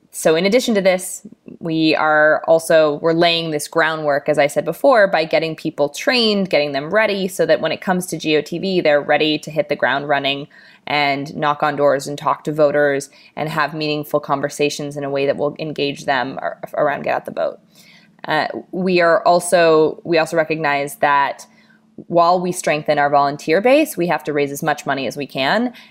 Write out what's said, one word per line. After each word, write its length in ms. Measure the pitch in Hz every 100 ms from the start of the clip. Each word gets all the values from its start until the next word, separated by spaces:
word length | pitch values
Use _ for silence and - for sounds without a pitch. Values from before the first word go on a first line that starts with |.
| _
so 260 | - 170 160
in 80 |
addition 300 | 196 240 247
to 80 | 208
this, 440 | 190 185 - - - - - -
we 360 | 170 160 160 -
are 480 | 156 151 151 151 -
also, 520 | 165 - 165 156 147
we're 160 | 165
laying 380 | 165 170 165 165
this 140 | 151 -
groundwork, 640 | 165 156 156 151 139 -
as 100 | 147
I 100 | 143
said 180 | - 165
before, 420 | 175 277 240 196
by 160 | 170
getting 320 | 160 156 160 156
people 320 | 156 - 143
trained, 600 | - - 254 220 202 185
getting 220 | 147 147
them 180 | 139 151
ready 360 | 202 220 202 180
so 200 | - 160
that 160 | 151
when 100 | 160
it 80 | 147
comes 240 | - 180 175
to 100 | 160
G 180 | 156 151
O 60 |
T 160 | 147 170
V, 240 | 196 185
they're 180 | 156 147
ready 380 | 139 147 156 151
to 120 | -
hit 200 | 151 -
the 60 | 147
ground 340 | 123 139 143
running 360 | 139 139 139 147 - - - -
and 480 | 147 143 139 143
knock 280 | - 151 147
on 120 | 151
doors 320 | 143 143 135 143
and 120 | 143
talk 260 | 143 135
to 80 | -
voters 560 | 151 147 147 147 139 - _ _
and 140 | - 156
have 240 | 156 147
meaningful 480 | 160 151 151 147 147
conversations 720 | - 143 143 - 147 - 147
in 100 | 143
a 60 | 139
way 140 | 139
that 140 | 139 -
will 180 | 143 -
engage 460 | 156 143 143 139
them 340 | 147 135 131 -
ar-, 180 | - - -
around 260 | - 147 139
Get 140 | 151
Out 100 | 127
the 60 | -
Vote. 300 | - 82 - _ _ - - _ _ -
Uh, 220 | 156 120 113 -
we 300 | 180 185 175
are 200 | 170 165 -
also, 760 | 175 - 180 165 156 156 -
we 140 | - 160
also 180 | 156
recognize 600 | 165 156 156 151 143 143 -
that 500 | 147 143 139 - - _ _ _ _ -
while 440 | - 170 170 185
we 100 | 180
strengthen 480 | 175 - 151 151 147
our 100 | 143
volunteer 520 | 143 143 147 - 170
base, 360 | 240 285 302 -
we 120 | 175
have 160 | 156
to 80 | -
raise 180 | 143 143
as 120 | 143
much 220 | 160 143
money 220 | 147 135 123
as 100 | 147
we 100 | 135
can, 460 | 139 135 196 247 - -